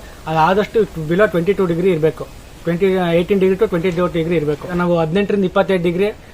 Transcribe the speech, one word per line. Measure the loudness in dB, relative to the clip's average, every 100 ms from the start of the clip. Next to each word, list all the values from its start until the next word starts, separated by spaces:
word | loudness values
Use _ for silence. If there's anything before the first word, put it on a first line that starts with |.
| -6 -14 -4
ಅದು | 2
ಆದಷ್ಟು | 2 2 2 0
below | 0 -4 -2 2 2
ಟ್ವೆಂಟಿ | 2 0
ಟೂ | 0 0
ಡಿಗ್ರಿ | 0 0
ಇರಬೇಕು, | 2 0 -2 -10 -16 -20 -8
ಟ್ವೆಂಟಿ, | -4 0 0
eighteen | 2 2 0 2 2
degree | 2 2
to | 0
twenty | 0 0 0
degree | 0 0 0
ಇರಬೇಕು. | 0 0 -2 -4
ನಾವು | -2 0 2
ಹದಿನೆಂಟರಿಂದ | 2 0 0 0
ಇಪ್ಪತ್ತೈದು | 0 0 0 0
ಡಿಗ್ರಿ | 0 0 -2 -4 -16